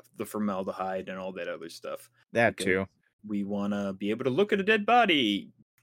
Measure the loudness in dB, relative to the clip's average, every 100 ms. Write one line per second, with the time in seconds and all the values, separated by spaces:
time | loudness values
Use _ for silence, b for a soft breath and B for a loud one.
0 | -10 -10 -8 -4 -2 -2 -4 -4 -4 -4
1 | -6 -8 -8 -8 -8 -8 -10 -12 -10 -12
2 | -14 _ _ 2 2 2 2 2 0 _
3 | _ _ -6 -4 -4 -2 -2 -2 -4 -4
4 | -2 0 0 2 2 2 2 2 4 4
5 | 6 4 4 0 -4 -18 _ _